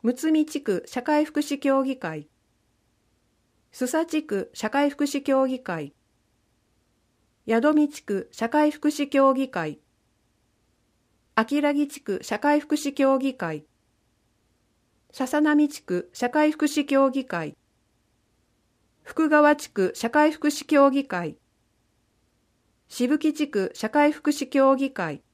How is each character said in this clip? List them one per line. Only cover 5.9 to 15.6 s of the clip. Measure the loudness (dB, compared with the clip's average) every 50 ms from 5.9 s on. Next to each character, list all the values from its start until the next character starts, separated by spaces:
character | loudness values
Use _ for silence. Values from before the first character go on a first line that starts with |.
| _ _ _ _ _ _ _ _ _ _ _ _ _ _ _ _ _ _ _ _ _ _ _ _ _ _ _ _ _ _ _
宿 | -2 0 2 2 4 4
見 | 4 2
地 | 0 -2 -12
区 | _ -6 -6 -6 -6 -10
社 | -8 -6 -4 0
会 | 2 2 2 2
福 | 0 0 -2 -2
祉 | -2 -2 -6 0
協 | 2 4 4 4 4
議 | 2 -4
会。 | -4 -6 -6 -6 -6 -10 _ _ _ _ _ _ _ _ _ _ _ _ _ _ _ _ _ _ _ _ _ _ _ _ _ _ _ _ _ _ _ _
秋 | -2 -2 0 -2 0
良 | 0 0 0
木 | 0 -2
地 | -4 -6 -12
区 | _ -6 -6 -6 -6
社 | -6 -6 -2
会 | 0 2 2 0
福 | 0 -2 -4
祉 | -4 -4 -6 -2
協 | 0 2 2 2 2
議 | 0 -4 -4
会。 | -4 -8 -8 -8 -10 -12 _ _ _ _ _ _ _ _ _ _ _ _ _ _ _ _ _ _ _ _ _ _ _ _ _ _ _ _ _
笹 | -8 -6 -4 -2 0 2
波 | 2 4 4 4